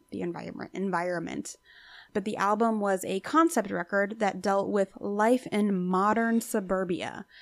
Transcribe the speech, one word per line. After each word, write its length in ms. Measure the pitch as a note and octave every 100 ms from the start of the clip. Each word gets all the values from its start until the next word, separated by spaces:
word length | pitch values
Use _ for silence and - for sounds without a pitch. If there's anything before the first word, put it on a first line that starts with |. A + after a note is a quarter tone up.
| -
the 100 | G3+
environment, 500 | F3+ E3+ - - -
environment. 840 | - G3 F3 F3+ F3 E3 C2+ - - _ - - - -
But 100 | G#3
the 140 | G3+ G#3+
album 420 | G3 G#3 A3+ G#3+
was 240 | G3+ F#3+
a 160 | - F#3+
concept 500 | - D#4 E4 B3 G3+
record 500 | F#3 F3 G3+ G3+ A3
that 220 | G3+ F#3
dealt 280 | G3+ G3 G3
with 200 | G3+ F#3+ -
life 460 | G3+ G3+ A3 B3+ -
in 260 | G#3 G#3 F#3+
modern 600 | F3+ F#3 G3+ G#3+ A3+ A3+
suburbia. 880 | - A3 F#3 F#3+ F#3 F3 A2 - - -